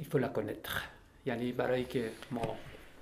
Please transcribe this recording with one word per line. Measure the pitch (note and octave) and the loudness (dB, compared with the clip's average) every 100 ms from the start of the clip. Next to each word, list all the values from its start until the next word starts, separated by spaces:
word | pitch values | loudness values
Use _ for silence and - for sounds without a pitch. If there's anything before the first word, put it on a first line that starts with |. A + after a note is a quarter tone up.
il | - | 2
faut | C#3 A#2 | 4 4
la | A2+ | 2
connaître. | G#2 - - - - - - - C3 | 0 -2 -4 -4 -4 -10 -20 -6 -2
یعنی | A#2 B2 | 0 0
برای | B2 B2 B2+ | 2 4 4
که | B2 C3 A2+ - - | 4 2 0 -4 -4
ما | A#2+ A2+ - - - - - | -2 0 -2 -8 -12 -14 -10